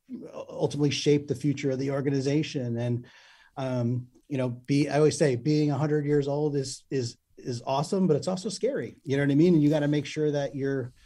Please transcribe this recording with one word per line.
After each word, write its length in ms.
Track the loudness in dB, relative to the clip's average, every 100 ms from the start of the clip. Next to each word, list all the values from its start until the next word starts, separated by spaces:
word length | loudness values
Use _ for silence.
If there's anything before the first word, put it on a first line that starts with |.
| _ -14 -14 -14 -12
ultimately 420 | -4 -2 2 0
shape 360 | 2 2 2 2
the 80 | -2
future 360 | -2 0 -2
of 80 | -2
the 120 | -2
organization? 840 | -2 0 0 0 0 0 -4 -4 -2
And, 280 | -2 -4 -6 -20 -20 -20 _ -8
um, 500 | -4 -2 -2 -2 -6 _ _
you 80 | -4
know, 120 | -4
be, 400 | -6 0 0 2
I 80 | 4
always 200 | 2 4
say 180 | 0 2
being 340 | 0 2 2
a 80 | 0
hundred 280 | 0 0 2
years 220 | 0 0
old 280 | -2 0 -2
is, 280 | -4 -10 _
is, 280 | -4 -4 -8 _ -12
is 240 | -8 -8 -2
awesome, 400 | -2 0 0 2
but 80 | 2
it's 120 | 0
also 220 | -4 -6
scary. 460 | -4 -2 -2 -6 -10
You 140 | -2 0
know 60 |
what 80 | 4
I 40 | 6
mean? 180 | 6
And 80 | 6
you 80 | 4
gotta 180 | 4 2
make 180 | 0 -2
sure 260 | -2 0
that 240 | 0 -4 -4
you're 360 | -2 -2 -6 -12